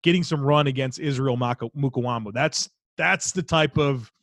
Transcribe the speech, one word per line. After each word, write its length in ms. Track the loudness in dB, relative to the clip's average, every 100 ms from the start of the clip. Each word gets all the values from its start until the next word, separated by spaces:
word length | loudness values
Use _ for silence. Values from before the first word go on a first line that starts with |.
getting 200 | 4 2
some 180 | 2 0
run 280 | 2 4 2
against 320 | 0 -4 -4
Israel 360 | -4 -2 0 0
Maka-, 340 | -2 -2 -6 -2
Mukuamu. 560 | -2 -2 -2 -4 -6
That's, 380 | -2 -2 -2 -8 _ _ -4
that's 360 | 0 0 -2
the 100 | -6
type 340 | 0 2 2 2
of 340 | 0 0 -6 _